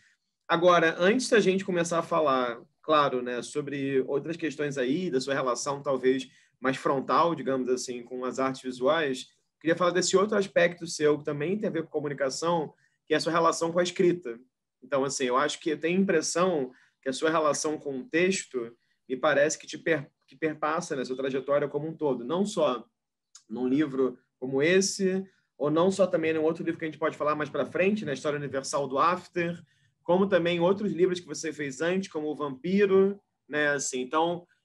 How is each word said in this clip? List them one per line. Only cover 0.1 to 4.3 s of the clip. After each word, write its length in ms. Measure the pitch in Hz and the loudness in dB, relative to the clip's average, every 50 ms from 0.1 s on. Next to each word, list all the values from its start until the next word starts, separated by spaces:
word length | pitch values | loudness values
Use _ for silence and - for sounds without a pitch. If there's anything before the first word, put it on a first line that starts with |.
| _ _ _ _ _ _ _ | _ _ _ _ _ _ _
Agora, 480 | - 170 170 175 180 175 170 165 160 165 | -2 0 4 6 6 6 6 4 2 2
antes 320 | - 175 190 226 262 - - | 2 2 4 4 2 2 2
da 100 | 262 214 | 4 4
gente 260 | 180 185 185 190 190 | 4 4 2 0 -2
começar 340 | - 180 175 170 170 170 165 | -2 -2 -2 0 0 -2 -2
a 40 | 165 | -2
falar, 580 | - 170 165 156 139 131 127 123 120 117 123 - _ _ _ | 0 0 2 2 2 2 2 0 -2 -4 -8 -14 _ _ _
claro, 400 | _ - 156 151 143 135 127 123 | _ 2 2 4 4 2 0 -2
né, 200 | 123 123 123 120 | -4 -4 -6 -6
sobre 600 | 113 - - 147 143 139 139 139 135 135 139 131 127 | -8 -6 -6 -6 -6 -4 -6 -4 -2 0 0 0 0
outras 300 | 127 139 139 139 156 | 0 -2 -4 -2 -4